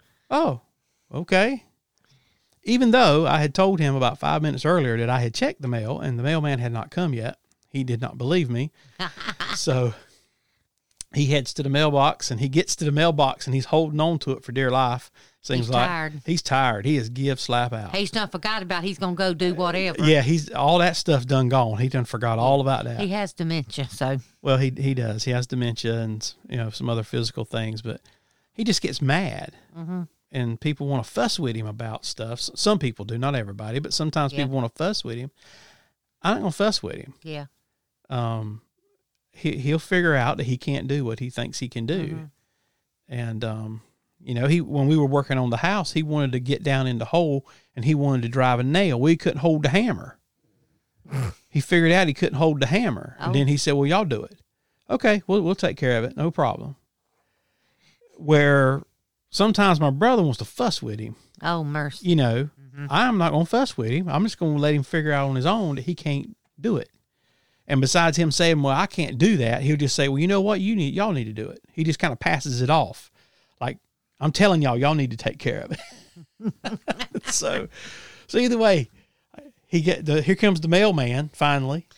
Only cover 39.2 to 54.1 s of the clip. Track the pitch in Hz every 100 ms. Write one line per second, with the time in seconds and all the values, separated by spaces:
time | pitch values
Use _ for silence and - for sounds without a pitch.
39.2 | _ - 160 143 131 156 - 180 175 143
40.2 | 120 - 120 123 - 139 131 143 123 110
41.2 | 123 120 120 - 123 123 113 180 151 -
42.2 | 151 _ _ _ _ _ _ _ _ 123
43.2 | 117 110 113 110 110 110 - _ _ _
44.2 | - 120 135 175 - 143 139 156 139 143
45.2 | 135 131 123 117 170 202 160 156 156 151
46.2 | 139 123 123 143 147 135 131 120 110 165
47.2 | 165 139 - - _ - 123 151 143 131
48.2 | 117 131 127 123 123 165 196 123 143 165
49.2 | 180 151 165 156 147 170 240 104 - -
50.2 | _ _ _ _ _ _ _ _ - 135
51.2 | 117 - _ 147 - 175 165 180 180 139
52.2 | 175 135 160 147 131 180 233 110 - -
53.2 | - 131 139 143 - 143 139 185 196